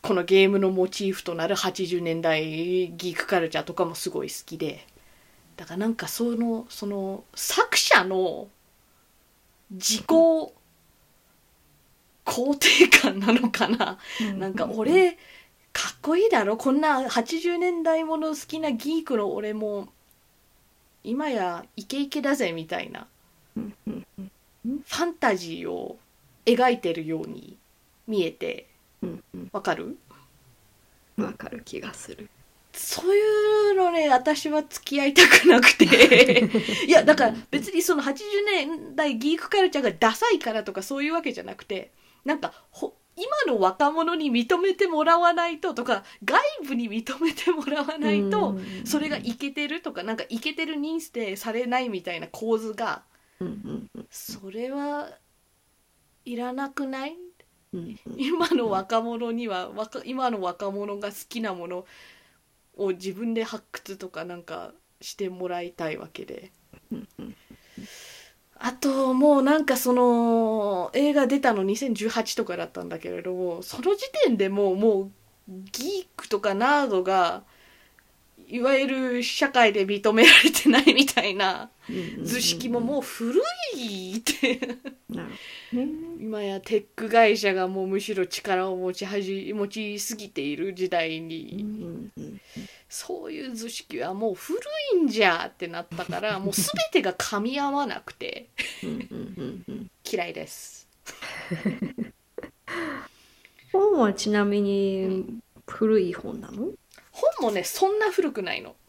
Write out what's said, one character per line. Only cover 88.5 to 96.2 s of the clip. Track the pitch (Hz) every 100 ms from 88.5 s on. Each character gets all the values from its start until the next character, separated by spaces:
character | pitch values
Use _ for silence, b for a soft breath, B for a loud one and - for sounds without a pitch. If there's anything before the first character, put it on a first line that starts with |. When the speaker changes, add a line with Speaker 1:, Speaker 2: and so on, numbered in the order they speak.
| 185 190
Speaker 1:
を | 185
持 | 185
ち | 185 196
は | 202
じ-、 | 190 196 196 214
持 | 202
ち | 214 208 208
す | - 220
ぎ | 202
て | -
い | 139 147
る | 190 180
時 | 185
代 | 180 160 160
に、 | 165 165 - 196
Speaker 2:
う |
ん、 | 208
う | 214 175
ん、 | 165 - -
う |
ん、 | 226
う |
ん。 | 202 B B 190 B _
Speaker 1:
そ | - - 370 -
う |
い | 311 262
う | 226
図 | 233
式 | - - 147
は | 147
も | 190 226
う | 180
古 | - 392 539 622 571 381
い |
ん | 285
じ | 214
ゃ | 196 170 175
っ | _
て | 170
な | 170
っ | 175 165
た |
か | 180
ら、 | 180